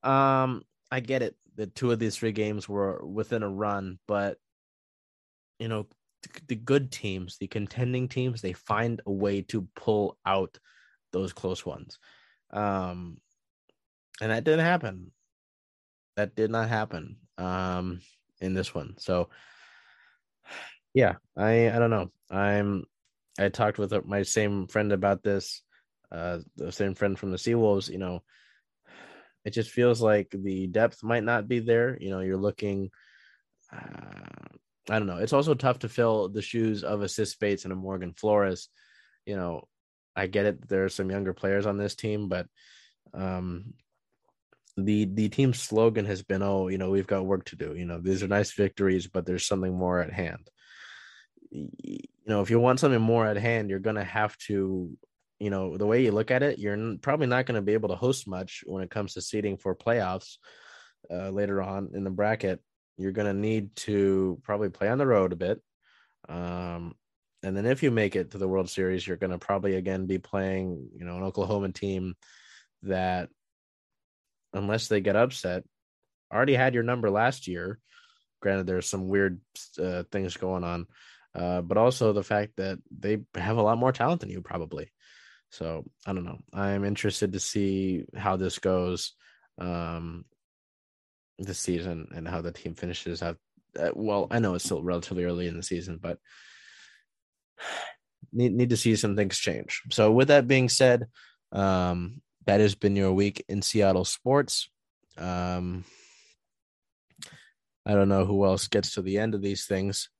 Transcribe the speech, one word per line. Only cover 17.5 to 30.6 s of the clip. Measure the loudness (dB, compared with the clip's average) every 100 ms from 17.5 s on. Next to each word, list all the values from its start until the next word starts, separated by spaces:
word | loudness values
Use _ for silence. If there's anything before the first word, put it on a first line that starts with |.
| -2 -2 -4 -4 -8 -12 _ _ _
in | -4
this | -4 -4
one. | -6 -10 -14
So, | -2 -2 -2 -6 -20 -20 -20 -20 _ _ _ _ _ _ -18 -16 -16 -20 _
yeah, | 4 4 2 _ -2
I, | 4 6 6
I | 4
don't | 2
know. | 2 -2 _ _
I'm, | 0 2 2 0 -2 -6 _ _ _ _ -2
I | -2
talked | 2 0 0
with | -2 -2
my | -2 -2
same | 0 2 2 0 -2
friend | 0 2
about | 2 2 2
this, | 0 -2 -4 -12 _ _ _ _ _
uh, | -8 -6 -6 -10 -10
the | -10
same | -4 -4
friend | 0 -2 -2
from | -4
the | -4
Seawolves. | 0 4 4 4 0
You | -6
know, | -6 -6 _ _ _ _ _ _ _ -20 -20 -20 -20 _
it | -8
just | -4 -4
feels | 4 4 6
like | 6 4 2
the | -6 -4 -2